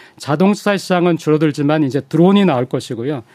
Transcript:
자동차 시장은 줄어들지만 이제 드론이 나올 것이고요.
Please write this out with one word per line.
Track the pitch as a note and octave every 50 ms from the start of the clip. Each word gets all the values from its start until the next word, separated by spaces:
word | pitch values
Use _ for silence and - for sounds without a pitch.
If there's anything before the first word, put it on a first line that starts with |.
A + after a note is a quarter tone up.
| - - _ -
자동차 | - - D3 D3+ F#3 G3 G#3 G#3 - G#3 G3+
시장은 | F#3 - - F#3 F3+ E3+ F3+ E3
줄어들지만 | D#3+ - D3+ D3+ D3+ D#3+ D#3 C#3 - C#3+ C#3+ D3+ D#3+ D#3
이제 | C3+ B2 C#3+
드론이 | C3 - - D#3 E3+ F#3 G3 G3+ G3+
나올 | F3+ C#3+ B2 B2+
것이고요. | B2+ - A2 - - B2+ G#2+ A#2 C#3 D3+ C3+ A2 _